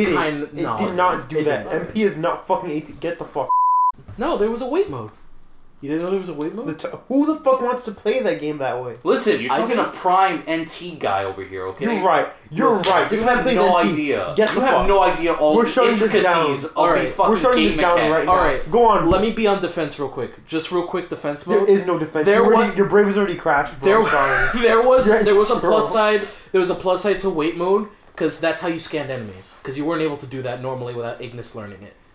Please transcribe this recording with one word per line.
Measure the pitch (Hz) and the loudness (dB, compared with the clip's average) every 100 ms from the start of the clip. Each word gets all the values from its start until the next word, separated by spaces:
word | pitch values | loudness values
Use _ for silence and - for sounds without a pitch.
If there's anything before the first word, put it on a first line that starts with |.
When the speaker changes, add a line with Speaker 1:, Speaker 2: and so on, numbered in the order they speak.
| 202 | 2
Speaker 1:
didn't. | 160 | 0
Speaker 2:
kind | 156 147 | -2 -4
Speaker 1:
It | 147 | -8
Speaker 2:
no, | 147 147 113 | -6 -6 -4
Speaker 1:
did | - 180 | -4 0
not | 180 160 - | 0 0 -4
do | 156 | -4
Speaker 2:
it | 151 | -2
Speaker 1:
that. | 135 | -2
Speaker 2:
did | - | -4
not. | 160 175 | -6 -4
Speaker 1:
M | |
P | 220 | -2
is | 202 151 | -2 0
not | 170 - - | -4 -4 -4
fucking | 185 175 | -4 -4
A | 151 | -8
T. | 156 - | -10 -10
Get | 165 170 | -8 -8
the | 160 | -8
fuck. | - 127 - - 988 988 - - - | -6 -2 0 0 0 0 -4 -10 -6
Speaker 2:
No, | 277 254 | -4 0
there | 208 | -2
was | 233 | -2
a | 254 | -2
wait | 320 403 | -2 -2
mode. | 120 214 - - - - - - - | -6 -12 -16 -20 -20 -20 -20 -20 -14
You | 139 | -6
didn't | 156 175 | -4 -2
know | |
there | 196 | -4
was | 175 | -4
a | |
wait | 147 156 196 | -8 -8 -8
mode? | 240 | -8
Speaker 1:
The | 151 | -8
t-, | - - - | -10 -10 -2
who | 269 302 | 0 2
the | 302 | 0
fuck | 269 254 | 2 2
wants | 240 247 - | 0 -4 -8
to | |
play | 202 208 262 | -6 -2 0
that | 208 151 | 0 -2
game | 151 151 | -4 -4
that | 131 123 | -4 -4
way? | 123 113 | -8 -4
Speaker 3:
Listen, | 160 247 - 135 | 0 0 2 0
you're | 123 | 0
Speaker 2:
I | 139 | 0
Speaker 3:
talking | 220 233 | 0 -2
Speaker 2:
didn't. | - | -2
Speaker 3:
a | - | -2
prime | 180 185 190 160 156 | 2 4 4 0 -4
N | 165 160 | -4 -6
T | - 175 151 | -10 -12 -6
guy | 117 98 98 | -2 -2 -2
over | 95 | -8
here, | 92 95 95 | -10 -8 -8
okay? | 98 208 | -4 -4
Speaker 1:
You're | 214 180 | 0 2
right. | 151 131 - - | 2 0 -8 -10
You're | 156 262 | 0 2
Speaker 2:
Listen, | 208 180 | 2 2
Speaker 1:
right. | 180 - | 2 2
This | 214 | 0
Speaker 3:
You | 233 | 2
Speaker 1:
man | 247 | 2
Speaker 3:
have | 254 | 2
Speaker 1:
plays | 220 | 2
Speaker 3:
no | 180 175 | 4 4
Speaker 1:
N | 170 | 2
T. | |
Speaker 3:
idea. | 151 147 117 87 - | 0 0 -2 -2 0
Speaker 1:
Get | - | 0
Speaker 3:
You | - | 2
Speaker 1:
the | 262 | 2
Speaker 3:
have | - | 2
Speaker 1:
fuck. | - | 4
Speaker 3:
no | 196 | 4
idea | 180 165 165 | 4 2 -2
all | 156 151 202 | 2 4 4
Speaker 1:
We're | 156 | 2
Speaker 3:
the | |
Speaker 1:
shutting | - 240 | 2 2
this | 220 | 4
Speaker 3:
intricacies | 214 202 | 2 2
Speaker 1:
down. | 180 170 151 139 151 | 2 2 0 -2 -4
Speaker 3:
of | - | 0
Speaker 2:
All | 170 | 2
Speaker 3:
these | 156 | 2
Speaker 2:
right. | - | 0
Speaker 3:
fucking | - 185 | 0 2
Speaker 1:
We're | 214 | 2
shutting | 254 247 | 2 4
Speaker 3:
game | 208 | 2
Speaker 1:
this | 156 | 2
down | 175 175 | 2 2
Speaker 3:
mechanics. | 156 160 | 2 0
Speaker 1:
right | 151 | 2
now. | |
Speaker 2:
All | 180 | 2
right. | - 131 151 | 2 0 0
Speaker 1:
Go | 214 226 | 4 4
on. | 196 160 | 4 4
Speaker 2:
Let | 185 | 2
me | 220 | 2
be | 220 214 | 0 0
on | 196 | 0
defense | 165 170 151 - | -2 -4 -6 -4
real | 139 | -8
quick. | - 117 - - | -6 -10 -12 -8
Just | 160 156 | -6 -2
real | 175 170 | -2 -2
quick | 185 175 | -6 -6
defense | 156 151 147 | -8 -8 -6
Speaker 1:
There | - 208 | 0 2
Speaker 2:
mode. | 208 | 4
Speaker 1:
is | 196 180 | 4 2
no | 165 | -2
defense. | 156 160 151 | -2 0 2
Speaker 2:
There | 214 | 4
Speaker 1:
You | 233 | 6
already, | 220 208 | 4 2
Speaker 2:
wa- | 190 | 0
Speaker 1:
your | 196 | 2
brave | 196 202 | 4 4
is | 202 | 2
already | 196 175 | -2 -2
crashed, | 165 143 147 - | 0 0 0 -2
bro. | 190 | 2
Speaker 2:
There | 220 | 2
Speaker 1:
I'm | |
Speaker 2:
wa- | 220 | 2
Speaker 1:
sorry. | 143 135 131 - 247 | 2 2 0 0 2
Speaker 2:
<laughs> | |
there | 233 226 | 2 4
was, | 247 254 214 | 6 4 6
Speaker 1:
Yes, | 220 208 | 4 4
Speaker 2:
there | 202 | 4
was | 208 | 4
a | 233 | 2
Speaker 1:
bro. | 170 | 2
Speaker 2:
plus | 214 214 | 2 2
side. | 220 214 214 196 - - | 2 2 2 -2 -12 -2
There | 190 | 0
was | 175 | 0
a | 175 | 0
plus | 185 185 | 0 0
side | 208 190 | 0 0
to | 196 | -2
wait | 165 156 170 | -2 -2 -2
mode, | 175 202 214 - - - | 0 0 -2 -12 -16 -4
'cause | 160 - | -4 -2
that's | 165 160 | -2 -2
how | 180 | -4
you | 165 | -4
scanned | - 156 135 | -4 -6 -6
enemies. | 127 107 95 - - | -8 -10 -14 -16 -14
'Cause | - 135 | -10 -6
you | |
weren't | 147 160 | -4 -2
able | 156 143 | -2 -4
to | 131 | -10
do | 131 | -8
that | 123 123 | -8 -8
normally | 127 127 123 | -8 -8 -8
without | 120 117 - | -8 -8 -10
Ignis | 127 120 110 117 | -12 -12 -12 -12
learning | 104 95 | -14 -16
it. | 101 - _ | -20 -20 _